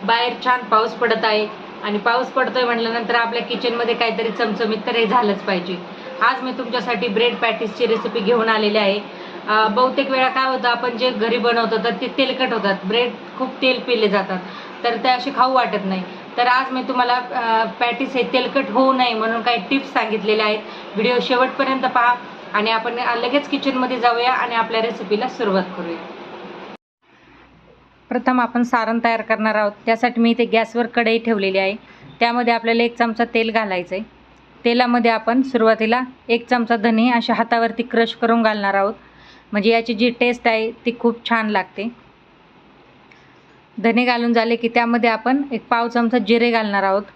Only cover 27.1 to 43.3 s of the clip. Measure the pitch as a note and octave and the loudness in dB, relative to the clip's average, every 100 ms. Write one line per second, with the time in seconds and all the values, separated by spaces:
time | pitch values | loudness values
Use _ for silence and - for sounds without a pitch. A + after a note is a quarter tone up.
27.1 | _ _ - - _ _ - _ _ _ | _ _ -20 -20 _ _ -20 _ _ _
28.1 | A#3+ B3 B3+ A#3+ B3 A#3+ B3 A3 A#3 A#3 | -2 2 2 2 0 2 2 2 0 0
29.1 | A3+ A3 A3 A3 G#3+ G#3 G#3 - A3+ B3 | 0 0 0 2 2 0 -2 -2 2 2
30.1 | A#3 A#3 A#3 A#3 A3 A3 A#3 A#3 A#3+ A3+ | 2 2 4 2 2 0 -2 0 0 2
31.1 | A3+ A3+ A3 F#3+ F#3+ F#3+ G#3+ - - - | 2 0 0 2 2 0 -2 -12 -20 -20
32.1 | - A#3 A#3+ A#3 A#3 A3+ A#3 A#3 A#3 A#3 | -2 0 2 2 0 2 2 2 2 -2
33.1 | A3 A#3 A#3 A3+ A3 G#3+ F#3 F3 F#3+ A3 | 0 0 0 0 0 -2 -4 -4 -8 -10
34.1 | - - - - - A#3 A#3+ B3 A#3+ A#3 | -18 -20 -20 -20 -4 0 2 4 4 4
35.1 | A3+ A3+ B3 C4 A#3+ A3 A3 A3 A#3+ B3+ | 2 2 0 2 4 4 4 2 0 -2
36.1 | - - A#3 A#3 B3 A3+ A#3 A3+ A3 A#3+ | -10 -2 -2 0 0 2 2 2 4 4
37.1 | A#3+ A#3 A3+ A#3 A#3 A3+ A3+ A#3 A3+ A#3 | 2 0 0 2 2 0 -2 -2 0 0
38.1 | - A#3 A#3 A3 G#3+ G3 G3 G3 A3+ - | 0 2 4 2 0 0 2 0 -2 -16
39.1 | - - - _ G#3 G#3 A3+ A#3 G#3 A#3 | -20 -20 -20 _ 0 2 2 2 0 0
40.1 | A#3+ B3 A#3+ A#3+ A3+ A3 A3+ - A#3 A#3 | 2 0 2 0 0 -2 -4 -6 0 -2
41.1 | A3+ - A#3 G#3+ G#3 F3+ - A3 A#3+ - | -2 -2 -2 0 -2 -2 -8 -10 -10 -20
42.1 | - _ _ - - - - - - - | -20 _ _ -20 -20 -20 -20 -20 -20 -20
43.1 | - - | -20 -20